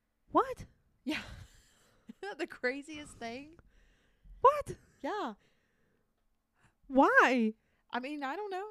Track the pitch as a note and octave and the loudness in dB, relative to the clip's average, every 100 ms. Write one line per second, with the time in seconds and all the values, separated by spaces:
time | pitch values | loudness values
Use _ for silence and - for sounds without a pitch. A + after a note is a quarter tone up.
0 | _ _ _ D4+ C5 B4 - _ _ _ | _ _ _ 0 0 -4 -14 _ _ _
1 | - D4+ - - - - _ _ _ _ | -8 -8 -8 -16 -18 -20 _ _ _ _
2 | - - G4 D4 E4 - B3 C4+ C#4 D4+ | -20 -16 -14 -8 -10 -6 -6 -6 -10 -14
3 | D4 - A#3 A#3+ D4 E4 - _ _ _ | -16 -12 -12 -12 -14 -20 -20 _ _ _
4 | _ _ - - B4+ D5 - - - _ | _ _ -20 4 6 6 0 -12 -18 _
5 | C4+ G#4 D4+ G3+ _ _ _ _ _ _ | -6 -4 -6 -8 _ _ _ _ _ _
6 | _ _ _ _ _ _ _ _ - C4 | _ _ _ _ _ _ _ _ 0 4
7 | D#4+ C5 E4 B3 A3 A3 _ _ _ A#3+ | 6 8 6 4 2 -2 _ _ _ -8
8 | B3+ D4+ C4+ D#4+ G#4 F#4 G#4 | -8 -8 -8 -6 -8 -8 -10